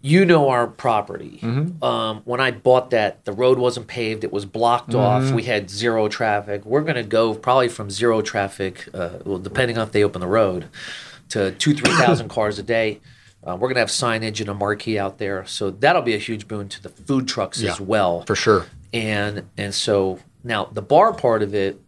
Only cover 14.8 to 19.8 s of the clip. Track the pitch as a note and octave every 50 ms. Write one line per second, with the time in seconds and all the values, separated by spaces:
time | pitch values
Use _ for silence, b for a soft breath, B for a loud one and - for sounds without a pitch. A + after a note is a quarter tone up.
14.8 | - - A2 G#2 G2 G2 F#2+ - A2 G2 G2+ F#2 F#2+ - - - G#2+ G2 F#2 G2+
15.8 | A#2+ D3 F3 F3+ C3 A#2+ - G#2 G#2 - A2+ G#2+ G#2 - A2 G#2 G2+ G2 - -
16.8 | - - - _ - - C#3 C3+ C3 C3 - - G2+ F#2 - - A#2 G2 F2 -
17.8 | G2+ F#2 A2 G#2+ G2 F2+ F2 E2+ E2 - G#2 F#2+ - A#2+ G#2+ F#2 E2+ - - -
18.8 | - - - A#2 A2 G#2+ G#2+ G#2 G2+ G#2 G#2 G2+ - - _ - G2+ G2+ F#2+ -